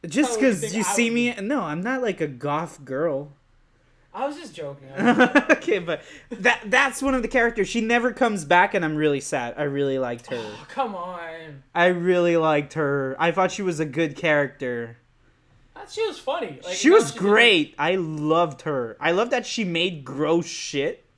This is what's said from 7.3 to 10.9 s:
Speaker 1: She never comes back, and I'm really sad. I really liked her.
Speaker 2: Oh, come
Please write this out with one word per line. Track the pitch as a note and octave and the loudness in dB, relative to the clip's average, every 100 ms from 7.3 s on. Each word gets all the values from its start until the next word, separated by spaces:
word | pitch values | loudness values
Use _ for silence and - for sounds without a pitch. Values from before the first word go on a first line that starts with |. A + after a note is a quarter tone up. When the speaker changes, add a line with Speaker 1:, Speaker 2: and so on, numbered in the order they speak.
| B3+ A#3 A3+ F#3+ | 0 0 0 -2
Speaker 1:
She | A#3 | -2
never | A3 A#3+ A#3+ | 0 0 0
comes | - A#3 G3+ | 0 0 0
back, | D3 F3 G3 | 2 4 4
and | G3+ | 2
I'm | D#3+ D3+ | -2 0
really | D3+ C#3 | 0 0
sad. | - C#3 A#2+ - | -2 -4 -4 -4
I | |
really | D3 C#3 C#3 C3+ | -4 0 0 0
liked | B2 A#2+ - | -4 -6 -8
her. | B2 | -8
Speaker 2:
Oh, | A2 G#2 - | -8 -12 -12
come | - B3 | -6 -4